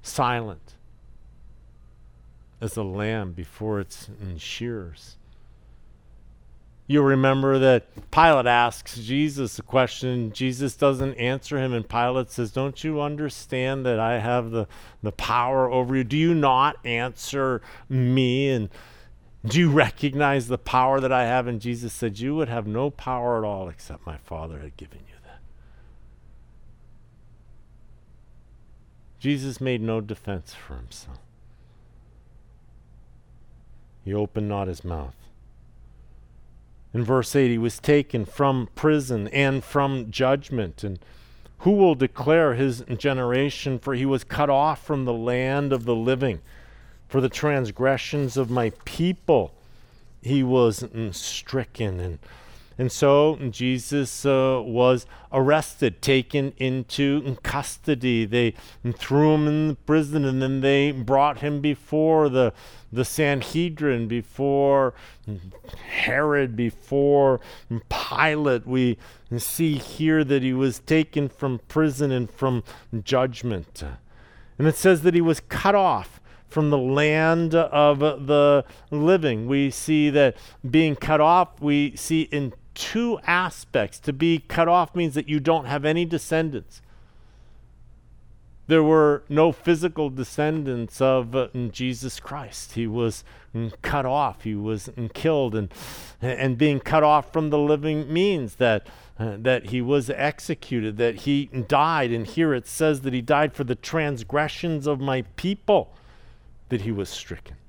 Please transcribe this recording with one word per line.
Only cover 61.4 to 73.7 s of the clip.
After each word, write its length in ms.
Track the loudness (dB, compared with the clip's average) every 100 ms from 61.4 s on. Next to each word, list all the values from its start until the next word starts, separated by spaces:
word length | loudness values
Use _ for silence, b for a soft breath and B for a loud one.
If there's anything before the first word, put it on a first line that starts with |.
him 200 | -4 -2
before 680 | -2 -4 -4 0 2 4 4
the, 260 | 4 2 B B B B
the 140 | -4 -4
Sanhedrin, 1000 | 0 0 0 -2 -2 -2 -2 -2 0 -2
before 880 | -4 -6 -4 0 2 4 4 2 -2 B B -12 -12 -12 -20 -18 -18 -8
Herod, 640 | -4 -2 0 2 2 0 -2
before 840 | -4 -4 -4 2 4 6 4 2 B B B -8 -6
Pilate. 760 | -8 -4 0 2 2 2 0 0
We 320 | 0 0 -2 B B B -6
see 400 | -6 -2 0 0
here 460 | -6 -2 2 2
that 180 | 4 2
he 120 | 2
was 260 | 0 0 -2
taken 500 | 0 2 2 -2 -4
from 300 | -4 -4 -4 -4
prison 440 | 0 0 2 0
and 200 | 0 -4
from 320 | -2 0 0 -4 B B -10
judgment. 800 | 0 0 0 -4 -6 -6 -8